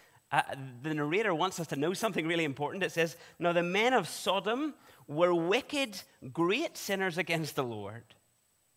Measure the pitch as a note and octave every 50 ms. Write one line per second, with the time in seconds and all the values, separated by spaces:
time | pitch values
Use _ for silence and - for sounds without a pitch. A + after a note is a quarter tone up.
0 | - _ _ - _ - C3+ D3+ - - A2 C#3 C3+ C3+ B2 A#2+ C3+ D#3+ D#3 D3+
1 | D3 D3 E3 G3+ A3+ G#3 F3 D3+ F3 F#3+ - - E3 - D#3+ C#3 D3 E3 F#3+ -
2 | - - E3+ D3 D#3 D#3+ F3 E3+ E3 D3+ C3+ B2+ D3 D3+ D#3+ G3 F#3 E3 - E3
3 | E3 E3 D#3 - - - - - D#3 E3+ E3+ F3 E3+ F3 F3+ G3+ A3 B3+ C4 A#3
4 | F3 - - - - G3+ F3+ G3 E3+ G#3 A#3 C4 D4+ D4+ - - - - - -
5 | - - C#3+ D#3 F3 F3+ F3 E3+ E3 F3 G3+ B3 - - - C#4+ C4+ A3+ G3+ F#3+
6 | - - _ - - C3 B2 E3 E3 F3 G#3 C4 E4+ D#4 - - - - G3 G3
7 | F#3+ F#3 D#3 E3+ F3 D#3+ E3 E3 D#3+ C#3 - - C3+ A#2+ A#2 G#2 G2+ G2 G#2+ A#2
8 | - - - _ _ _ _ _ _ _ _ _ _ _ _